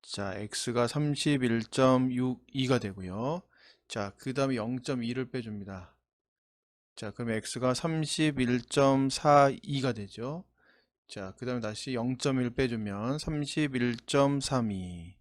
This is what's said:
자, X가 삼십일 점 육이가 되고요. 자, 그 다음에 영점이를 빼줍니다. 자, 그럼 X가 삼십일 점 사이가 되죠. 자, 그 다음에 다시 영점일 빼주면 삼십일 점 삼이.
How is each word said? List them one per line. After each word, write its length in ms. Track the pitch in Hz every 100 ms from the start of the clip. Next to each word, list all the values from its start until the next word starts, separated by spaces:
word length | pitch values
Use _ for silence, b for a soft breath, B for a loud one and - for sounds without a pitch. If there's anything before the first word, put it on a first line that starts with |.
| -
자, 280 | - 101 98
X가 520 | 104 - - 120 120
삼십일 760 | 147 147 143 151 143 123 117 110
점 400 | - 131 127 127
육이가 640 | 123 127 127 _ 135 127 123
되고요. 640 | 104 98 92 95 127 170 - b b b _
자, 260 | 117 101 -
그 160 | - 131
다음에 200 | 135 127
영점이를 760 | 107 127 127 131 117 120 123
빼줍니다. 640 | 127 113 104 98 95 87 _ _ _ _ _ _ _ _ _ _ -
자, 140 | 104
그럼 220 | - 120
X가 420 | 110 - 120 127
삼십일 960 | 123 165 160 151 - 156 135 123 123 -
점 420 | - 139 135 135
사이가 840 | - 151 143 139 131 - 139 131
되죠. 520 | 113 98 - 120 160 - b b b b _ _
자, 260 | - 95 -
그 80 | 123
다음에 120 | 123
다시 360 | 110 107 - 123
영점일 560 | 120 127 143 131 123
빼주면 680 | 120 131 117 104 101 113 151
삼십일 800 | - 151 143 - 151 127 123 117 -
점 340 | 143 139 143
삼이. 800 | 135 135 113 95 90 87 85 -